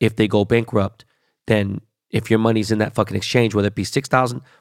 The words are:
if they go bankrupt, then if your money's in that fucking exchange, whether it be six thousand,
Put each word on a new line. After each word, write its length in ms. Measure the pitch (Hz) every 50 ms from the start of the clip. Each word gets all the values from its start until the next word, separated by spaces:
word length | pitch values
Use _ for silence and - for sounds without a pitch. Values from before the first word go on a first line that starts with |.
if 160 | 113 110 110
they 120 | - 110 101
go 180 | 104 104 101
bankrupt, 580 | 101 117 117 113 - - 107 95 101 - - - _ _ _ _ _ _ _ _
then 360 | - 113 107 101 98 101 104 - _ _ _ _ _
if 200 | - 117 117 -
your 80 | 113 110
money's 320 | 110 113 113 113 104 104
in 80 | 110 107
that 160 | 107 104 -
fucking 220 | - 104 - 104
exchange, 380 | 98 - - - 127 117 110 95
whether 140 | 104 101 104
it 60 | -
be 100 | - 98
six 240 | - - 135 139 -
thousand, 320 | - 131 127 120 120 - - _ _ _